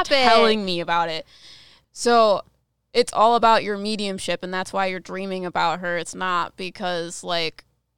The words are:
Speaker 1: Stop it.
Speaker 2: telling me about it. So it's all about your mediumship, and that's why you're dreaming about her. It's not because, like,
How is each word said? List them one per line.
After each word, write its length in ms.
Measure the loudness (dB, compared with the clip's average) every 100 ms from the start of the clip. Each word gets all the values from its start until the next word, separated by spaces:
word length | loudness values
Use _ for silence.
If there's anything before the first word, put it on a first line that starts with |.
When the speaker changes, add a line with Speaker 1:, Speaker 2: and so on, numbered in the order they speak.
Speaker 1:
Stop 20 | 4
it. 140 | 4
Speaker 2:
telling 400 | 6 6 6 2
me 160 | -2 -4
about 280 | -2 0 0
it. 160 | -4 -10 _ -20 -20 -20 _ _
So 500 | -4 2 4 4 2 -2 _ _ _ _
it's 200 | -2 0
all 220 | 2 4 6
about 260 | 4 4
your 140 | 0 -4
mediumship, 680 | -4 -4 -4 -4 -6 -6
and 100 | -6
that's 180 | -6 -4
why 140 | -2 -2
you're 120 | -4
dreaming 440 | -10 -10 -6 -6
about 360 | -6 -2 -2 -2
her. 160 | -4 -6
It's 160 | -8
not 420 | -6 -4 -2 -4 -8
because, 680 | -14 -8 -6 -4 -6 -10
like, 420 | -6 -4 -4 -6 _ _ _